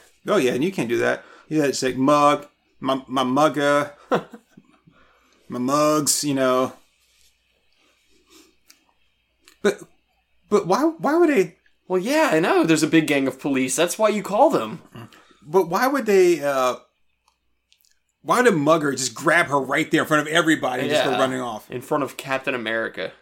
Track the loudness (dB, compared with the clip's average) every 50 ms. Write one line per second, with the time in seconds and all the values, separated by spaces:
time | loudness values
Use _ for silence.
0 | -20 _ _ _ _ -2 0 2 2 2 0 0 -2 -2 -2 -4 -4 -2 -2 -2
1 | 0 -2 -2 -4 -8 -18 -20 -20 -12 _ -2 0 0 0 -2 -2 -4 -4 -2 0
2 | 2 2 4 4 4 4 2 0 -4 -14 _ _ _ _ _ _ -4 -4 -4 -4
3 | -6 -6 -4 -2 -2 0 2 2 2 2 2 0 0 2 2 2 0 -4 -10 -20
4 | -6 _ -4 -4 -4 -8 -18 -20 _ _ _ -20 _ _ _ _ _ _ _ _
5 | _ _ _ _ _ _ _ _ _ _ -10 -6 -4 -2 0 2 2 2 2 2
6 | 0 0 -2 -2 -2 -4 -2 0 0 0 2 0 0 -2 -6 -14 _ _ _ _
7 | _ _ _ _ _ _ _ _ _ _ _ _ _ _ _ _ _ _ _ _
8 | _ _ _ _ _ _ -20 -20 _ _ _ _ _ _ -20 _ _ _ _ _
9 | _ _ _ _ _ _ _ _ _ -20 _ _ -2 -2 -2 -2 -12 -20 _ _
10 | _ _ _ _ _ _ _ _ _ _ 0 0 2 2 0 2 2 0 -2 -2
11 | -2 0 2 2 2 4 2 2 0 0 -6 _ _ _ _ _ _ -4 -4 -2
12 | -2 0 0 0 2 2 2 0 2 2 2 2 2 2 2 0 2 2 2 2
13 | 2 2 0 0 0 -2 -4 -6 -4 -2 -2 -2 -2 -2 0 -2 -2 -2 0 0
14 | 0 0 0 -2 -4 -4 2 2 4 4 4 0 -2 -4 -8 -14 -16 -20 -20 -20
15 | -20 -20 -20 -20 _ _ _ _ _ 0 0 0 0 2 0 0 0 0 0 -2
16 | 0 2 4 4 6 4 4 2 0 -2 0 0 0 0 -2 -4 -12 _ _ _
17 | _ _ _ _ _ _ _ _ _ _ _ _ _ _ _ _ _ _ _ _
18 | _ _ _ _ -4 0 0 4 4 4 2 2 2 2 2 2 2 -2 -4 -4
19 | -6 -8 -8 -2 0 2 2 2 2 2 0 -2 0 0 -2 -2 0 0 0 0
20 | 2 2 0 0 0 0 0 0 2 2 0 0 0 -4 -4 -4 -2 0 0 0
21 | 0 0 0 0 0 0 -2 -4 -6 -8 -8 -12 -12 -12 -12 -12 -6 -4 -4 -2
22 | -2 -4 -8 -14 -8 -6 -6 -4 -4 -6 -6 -4 -6 -4 -4 -4 -4 -6 -8 -10
23 | -10 -10 -12 _